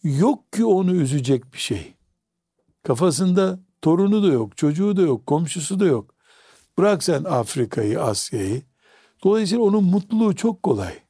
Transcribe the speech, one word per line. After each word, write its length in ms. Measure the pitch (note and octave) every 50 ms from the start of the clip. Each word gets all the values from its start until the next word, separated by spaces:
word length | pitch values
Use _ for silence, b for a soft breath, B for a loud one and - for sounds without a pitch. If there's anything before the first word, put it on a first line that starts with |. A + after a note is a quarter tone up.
Yok 500 | - D#3+ C#3 C#3 F#3 B3+ D4 - _ _
ki 120 | - G#3 A3+
onu 300 | A3+ G3 F#3 F#3+ F3+ F#3
üzecek 580 | F3+ D3 B2+ C#3 D3 B2+ B2 C#3 A#2+ - -
bir 60 | _ -
şey. 360 | - - A#2 G2 D#2+ - _ _ _ _ _ _ _ _ _ _ _ _ _ _ _ _ _ _
Kafasında 760 | _ - C3 A#2 F3 F3+ D3 B2 F#3+ F#3 F3+ G3 F#3+ F#3+ F#3 F#3 - _ _ _
torunu 400 | - D#3 E3 E3+ G3 G3+ G#3 G#3+
da 100 | G3+ F#3+
yok, 240 | C#3+ A#2+ A2 G2+ -
çocuğu 400 | - - D3 D3 D#3+ G3 G#3 G#3
da 60 | F#3
yok, 240 | F#3 D#3+ C3 A2 _
komşusu 540 | - D3 D#3 F3 D3 - F3+ D3 - G3 F#3+
da 40 | G3+
yok. 300 | F3 C3+ A2+ G2+ _ b b b b b b b b b b b b _ -
Bırak 240 | F#3 G#3 G#3 D#3
sen 220 | - - E3 C#3 D3+
Afrika'yı, 800 | F#3 D3 B2+ A#2 - - C3+ B2 A2+ - - A2 G#2 A2+ -
Asya'yı. 600 | - A#2 G#2 G2 - - - A2+ G2 F#2+ A2 C3+ - _ b b b b b b b b b b -
Dolayısıyla 400 | F#3 G#3 A3 A3 F3+ G3+ A#3+ A#3
onun 200 | G3+ G3 G#3+ G3+
mutluluğu 520 | F3+ F3+ G#3 F#3 - A3+ A3 A3+ G#3+ F#3
çok 260 | - - A#3 G#3+ -
kolay. 320 | - F#3 B2+ G2+ F#2+ E2+ - - _